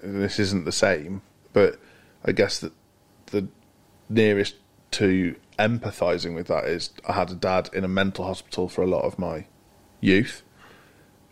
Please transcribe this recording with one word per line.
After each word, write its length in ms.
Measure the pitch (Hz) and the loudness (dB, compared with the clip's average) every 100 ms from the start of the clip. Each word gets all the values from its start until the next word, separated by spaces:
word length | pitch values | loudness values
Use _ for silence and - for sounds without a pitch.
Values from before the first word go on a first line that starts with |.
this 360 | 98 98 98 110 | -6 -2 0 0
isn't 260 | 95 95 78 | 0 0 -2
the 60 | |
same, 500 | - 101 82 78 98 - _ _ | 2 2 2 -2 -12 -14 _ _
but 240 | 101 95 - - - _ _ | 4 4 2 -14 -20 _ _
I 80 | - | -2
guess 260 | 101 101 - | 2 0 -2
that 120 | 80 - _ _ _ _ - | -10 -16 _ _ _ _ -8
the 220 | 104 95 - _ _ _ _ - | -6 -6 -10 _ _ _ _ -2
nearest 440 | 110 107 101 101 - _ _ _ | 2 4 4 0 -6 _ _ _
to 420 | - 98 95 85 - _ - | 0 2 2 0 -4 _ 0
empathising 760 | 110 120 104 - 87 87 87 | 0 0 -4 -2 0 0 -4
with 120 | 82 85 | -6 -2
that 160 | 80 71 | -2 -2
is 240 | 85 - - - | -4 -6 -8 -4
I 60 | |
had 160 | 95 90 | -2 -4
a 40 | |
dad 360 | 90 92 92 - | -4 -2 0 -2
in 100 | 98 | -4
a 40 | 92 | -2
mental 380 | 95 98 95 92 | 0 0 -2 -6
hospital 420 | 92 - - 90 | -8 -8 -6 -4
for 140 | - | -2
a 40 | 92 | 0
lot 180 | 87 | 0
of 140 | - - | -2 -4
my 280 | 85 80 - _ _ _ _ _ | -6 -6 -12 _ _ _ _ _
youth, 420 | 95 95 135 - - - - - - _ _ _ _ | 2 4 2 -6 -20 -20 -20 -20 -20 _ _ _ _